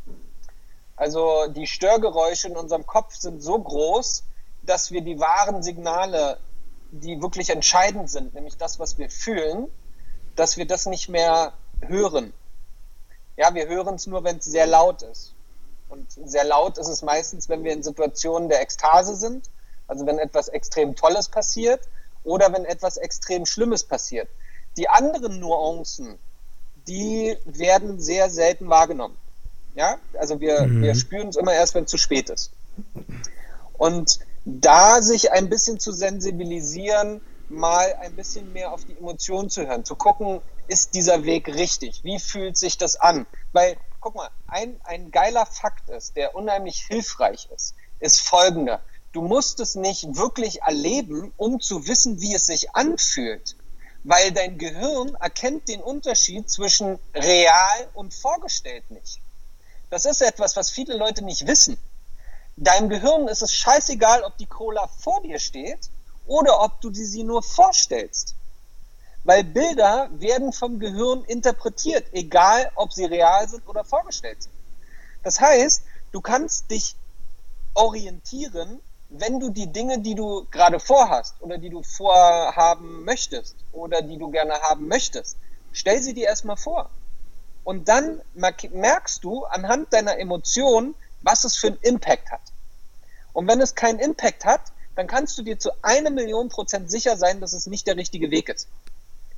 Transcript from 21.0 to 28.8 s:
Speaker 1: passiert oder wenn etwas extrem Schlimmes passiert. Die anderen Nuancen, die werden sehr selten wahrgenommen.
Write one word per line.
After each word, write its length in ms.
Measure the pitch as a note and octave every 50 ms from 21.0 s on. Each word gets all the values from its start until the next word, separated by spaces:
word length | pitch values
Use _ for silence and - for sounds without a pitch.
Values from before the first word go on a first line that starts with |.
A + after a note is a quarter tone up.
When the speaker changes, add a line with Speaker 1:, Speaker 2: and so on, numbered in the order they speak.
| - D#4+ F3+ G3+ - -
Speaker 1:
passiert 520 | - D#4+ - - - A#3 A3+ A#3 B3+ C4 - - - - - - - - -
oder 280 | D#3+ E3+ F#3+ G3 F#3
wenn 140 | F3+ F#3+ F3
etwas 320 | D#3 G3+ - F#3 F3+ - -
extrem 480 | F3 F3 - - - - F#4 - E3+
Schlimmes 380 | - - G#3 A#3 A#3+ A3+ - -
passiert. 440 | - C#3+ B2 - - - A2+ G#2 - - - - - - - - - -
Die 120 | E3 E3+ -
anderen 500 | G3 A3 C4 D4+ D#4+ D#4 B3 A3 G3 F#3
Nuancen, 800 | F3+ E3 E3 D3+ D#3 D#3 E3+ E3+ - - - - C3+ A2+ G#2 - - - - - - - - - - - -
die 640 | - - - F3+ F#3+ G3+ G#3+ A3 A3 A3 A3 A3 - -
werden 560 | F3+ - - E3+ F3+ F#3 G3+ G#3 G#3 G3 F3+
sehr 280 | D#3+ D3+ F3 F#3+ F#3+ F#3
selten 400 | F3+ - E3 E3+ F3+ - F3+ F3
wahrgenommen. 480 | E3 D#3+